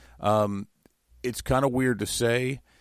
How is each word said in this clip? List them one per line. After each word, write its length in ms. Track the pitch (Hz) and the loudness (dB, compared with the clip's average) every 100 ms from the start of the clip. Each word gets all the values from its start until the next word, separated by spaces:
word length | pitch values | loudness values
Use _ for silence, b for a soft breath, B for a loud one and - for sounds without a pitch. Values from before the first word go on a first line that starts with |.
| b b | b b
Um, 480 | 104 107 104 101 104 _ _ _ _ - | 0 2 2 -2 -10 _ _ _ _ -10
it's 200 | 117 117 | -8 -6
kinda 260 | - 131 139 | -2 2 2
weird 320 | 127 131 107 | 2 0 0
to 60 | 104 | -2
say, 540 | - 120 120 127 135 b b | 0 0 0 -2 -6 b b